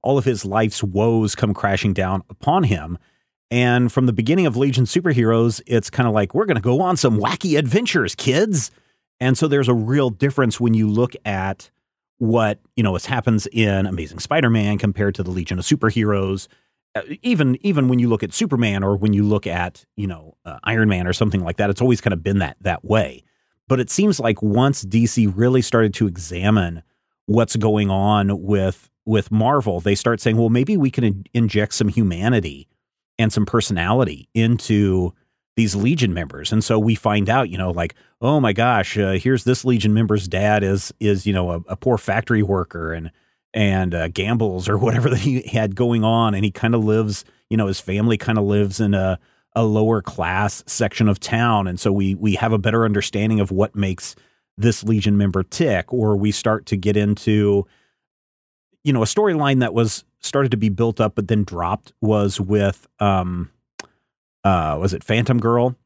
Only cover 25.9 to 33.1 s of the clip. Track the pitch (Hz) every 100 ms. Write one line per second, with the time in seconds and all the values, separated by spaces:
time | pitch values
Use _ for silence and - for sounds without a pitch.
25.9 | - 107 87 80 87 98 107 87 82 -
26.9 | _ _ _ - 107 113 113 110 107 101
27.9 | 95 101 104 98 101 95 104 95 - _
28.9 | _ - 110 - 107 113 143 107 87 87
29.9 | 101 - 113 - 110 117 120 135 208 135
30.9 | 135 117 98 95 120 113 104 104 - 104
31.9 | 117 104 85 107 123 82 69 71 _ _
32.9 | _ _